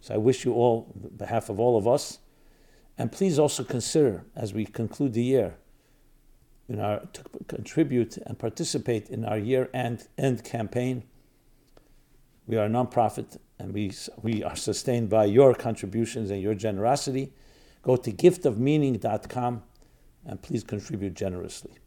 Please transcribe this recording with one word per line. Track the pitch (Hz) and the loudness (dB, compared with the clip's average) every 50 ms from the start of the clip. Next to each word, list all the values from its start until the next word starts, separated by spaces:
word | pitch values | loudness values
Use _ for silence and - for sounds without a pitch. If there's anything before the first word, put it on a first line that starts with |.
So | - - 110 | -12 -4 -2
I | 107 | 2
wish | 107 123 127 - - | 4 4 4 4 2
you | 131 117 | 0 2
all, | 117 120 123 117 117 117 - - - | 4 4 4 4 2 -2 -8 -18 -16
on | - - - | -16 -16 -14
behalf | 110 - - 113 117 - - | -14 -8 -2 -2 -2 -2 -2
of | 104 95 | -2 2
all | 113 123 123 110 | 2 4 4 4
of | 98 113 | 4 4
us, | 123 143 - - - - - _ _ _ _ _ _ _ _ _ _ _ _ _ _ | 4 2 2 -4 -12 -16 -20 _ _ _ _ _ _ _ _ _ _ _ _ _ _
and | - 120 117 | -6 -6 -6
please | - - 190 190 165 135 | -2 0 0 2 4 4
also | 156 143 - - 127 | 4 2 2 -2 -6
consider, | - - 123 113 - - 165 151 127 101 90 - - - | -4 -4 -4 -4 0 2 4 4 4 2 0 -8 -14 -12
as | - 117 104 95 | -10 -8 -6 -4
we | 110 107 | -4 -6
conclude | - - - 117 107 - - 143 139 113 | -6 -4 -6 -6 -6 -2 -2 -2 -2 0
the | 113 120 | 0 0
year, | 123 135 131 107 87 78 - _ _ _ _ _ _ _ _ _ _ _ _ _ _ _ _ _ _ _ _ _ - | 2 2 2 2 0 -4 -12 _ _ _ _ _ _ _ _ _ _ _ _ _ _ _ _ _ _ _ _ _ -10
in | 120 107 | -8 -4
our, | 104 104 107 - | -2 -2 -2 -4
to | - - - - - - - - - - | -6 -10 -18 -18 -20 -16 -16 -16 -12 -10
contribute | - - 107 - - - 160 139 127 123 113 - - - | -10 -10 -10 -6 0 0 0 2 2 0 0 -2 -4 -14
and | - - 104 - | -14 -14 -12 -8
participate | - 117 110 - 165 147 - - 113 - 120 110 104 - | -8 -8 -6 -6 -6 -4 -4 -4 -2 -2 -4 -4 -4 -6
in | - 110 113 | -8 -8 -4
our | 110 107 110 | -4 -2 -2
year-end, | 101 113 131 127 127 - - 127 123 117 120 113 - - _ | 0 0 0 0 0 -2 -4 -4 -4 -4 -4 -6 -10 -16 _
end | - 139 135 127 110 - | -2 0 0 0 -2 -4
campaign. | - - 117 110 101 - 123 123 127 127 123 113 _ _ - _ _ _ _ _ _ _ _ _ _ _ - _ _ _ _ _ _ _ _ _ _ _ _ _ | -6 -6 -4 -4 -2 -2 -2 -2 -2 -4 -6 -8 _ _ -20 _ _ _ _ _ _ _ _ _ _ _ -20 _ _ _ _ _ _ _ _ _ _ _ _ _
We | - 110 110 | -2 0 0
are | 104 | 2
a | 107 | 2
nonprofit, | 110 - 123 117 - - 117 104 - - 113 - - - - _ _ _ | 2 0 0 0 2 2 2 2 2 -4 -12 -12 -14 -20 -20 _ _ _
and | - 98 98 | -12 -8 -6
we, | 107 104 95 - - - - - - | -4 -4 -4 -6 -8 -12 -14 -14 -8
we | - 110 117 104 - | -4 -2 -2 -2 -4
are | - - | -6 -8
sustained | - - - 104 - - - 123 120 117 104 | -6 -4 -4 -4 -2 -2 -2 0 0 0 2
by | 101 110 107 | 4 4 4
your | 104 101 117 139 135 120 | 6 8 10 10 10 8
contributions | - - 123 113 - - 98 92 113 117 104 - - 113 98 | 6 2 -6 -4 -4 -6 -6 -2 -2 -2 -2 -2 -6 -4 -4
and | 101 101 | -4 -4
your | 92 101 110 | -2 -2 -2
generosity. | 98 101 110 101 95 101 117 135 139 - 143 131 131 135 139 - _ - - _ _ - - - _ | -2 -2 -4 -2 0 2 2 2 2 0 -2 -4 -4 -6 -6 -12 _ -20 -20 _ _ -20 -20 -20 _
Go | _ - 127 | _ 2 2
to | 123 - 123 | 2 2 -4
gift | 104 87 - 180 185 180 - | -6 6 6 6 6 6 0
of | 147 110 101 | 0 0 2
meaning | 123 139 151 156 147 139 127 104 | 0 2 2 2 2 2 0 0
dot | - 113 104 107 - - | -2 -2 -4 -4 -4 -6
com | - 123 123 123 120 110 - - _ _ - _ _ _ _ - _ _ - | -8 -4 -4 -4 -4 -6 -10 -16 _ _ -20 _ _ _ _ -20 _ _ -16
and | - - 92 | -14 -14 -14
please | - - - 117 104 | -10 -6 -6 -6 -4
contribute | - - 104 95 - - 104 98 98 85 | -4 -8 -8 -8 -8 -8 -6 -6 -6 -6
generously. | - 104 95 90 90 87 82 - - - - - - _ | -4 -6 -4 -4 -6 -10 -10 -12 -14 -18 -18 -20 -20 _